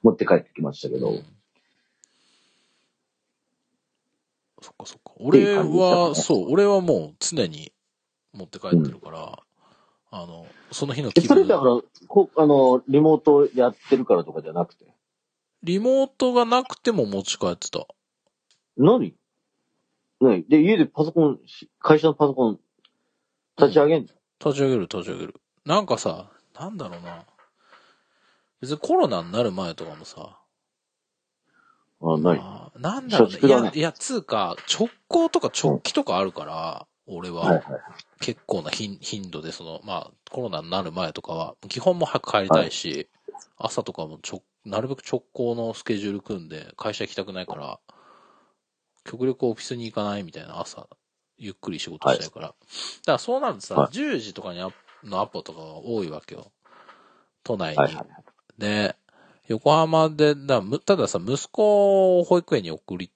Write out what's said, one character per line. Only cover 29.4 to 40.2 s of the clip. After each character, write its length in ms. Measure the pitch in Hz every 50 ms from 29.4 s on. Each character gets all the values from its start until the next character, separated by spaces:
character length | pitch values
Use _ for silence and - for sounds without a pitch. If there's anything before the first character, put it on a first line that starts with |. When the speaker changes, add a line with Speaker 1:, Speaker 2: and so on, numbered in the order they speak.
Speaker 2:
る 100 | 120 107
前 220 | 90 92 92 85 80
と 100 | - 85
か 100 | 80 73
も 100 | 78 -
さ。 340 | - - 117 113 107 - _ _ _ _ _ _ _ _ _ _ _ _ _ _ _ _ _ _ _ _ _ _ _ _ _ _ _ _ _ _ _ _ _
Speaker 1:
あ、 160 | - 82 80 78
何？ 200 | 78 90 82 -
Speaker 2:
あ、 320 | - - - - - - _ -
な 220 | 123 170 214 269
ん 80 | 262 247
だ 100 | 208 147
ろ 80 | 113
う 20 | 98
ね。 60 | 95
Speaker 1:
社 60 | -
畜 80 | - 135
だ 80 | 135
ね。 40 | 123
Speaker 2:
い 20 | 117
や、 80 | 98 -
い 60 | 151
や、 120 | 156 165
つ 240 | - - - - 262
う 60 | 220
か、 340 | 156 - 120 107 95 87 87 - - -
直 180 | - - 220 233 _ _ _ _
行 200 | - 339 330 330
と 120 | - 339
か 80 | - -
直 300 | - - - 156 143 -
帰 140 | _ - -
と 100 | - -
か 140 | - 90 92
あ 60 | 98
る 80 | 92
か 120 | - - 85
ら、 420 | 76 80 80 82 82 - - - _ _ _ _
Speaker 1:
う 60 | -
ん。 40 | 95
Speaker 2:
俺 140 | 85 87 90
は。 120 | 85 85
Speaker 1:
は 40 | 82 95
い 20 | 87
は 0 |
い 160 | 78 - -
は 60 | 65 -
い。 20 | - - - - - _ _ _
Speaker 2:
結 220 | - - 113 _ _
構 160 | - - 92
な 80 | 78 -
頻-、 280 | - - 113 101 98 -
頻 300 | - - 110 104 95 90
度 100 | 82 78
で、 100 | 78 80
そ 120 | 78 - 90
の、 160 | 82 80 80 -
ま 240 | 104 92 82 - -
あ、 20 | _ _